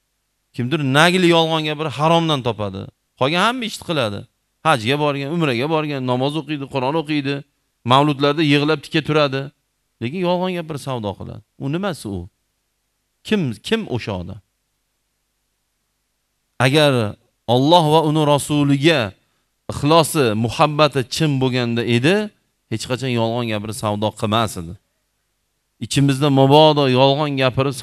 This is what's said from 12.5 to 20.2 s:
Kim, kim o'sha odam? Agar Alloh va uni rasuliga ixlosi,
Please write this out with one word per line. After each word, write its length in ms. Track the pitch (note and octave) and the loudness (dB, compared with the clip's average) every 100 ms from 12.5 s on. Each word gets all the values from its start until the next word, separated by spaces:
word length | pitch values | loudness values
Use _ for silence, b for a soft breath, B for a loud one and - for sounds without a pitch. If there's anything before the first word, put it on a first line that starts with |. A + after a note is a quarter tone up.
| _ _ _ _ _ _ _ - | _ _ _ _ _ _ _ -4
Kim, 160 | G#3+ C#3+ | -2 0
kim 280 | G2+ - A3 F#3+ | -4 -4 -4 -4
o'sha 260 | A#2 - | -6 -6
odam? 260 | F#2+ F2 G2 _ _ _ _ _ _ _ _ _ _ _ _ _ _ _ _ _ _ _ _ _ _ | -8 -10 -14 _ _ _ _ _ _ _ _ _ _ _ _ _ _ _ _ _ _ _ _ _ _
Agar 340 | C3 D3+ D3 B2+ G#2 - _ _ - | 2 4 4 2 -2 -6 _ _ 0
Alloh 380 | B2 C#3 F3 D3+ | 2 6 6 6
va 100 | D#3+ | 4
uni 200 | D#3 D#3 D3 | 4 2 2
rasuliga 720 | C#3+ - D3 C#3+ C#3 D3 D3+ G#2 - _ _ _ _ - | 0 0 0 2 2 2 2 -2 -10 _ _ _ _ -12
ixlosi, 560 | - C#3+ E3 D#3 E3 | -4 2 2 2 0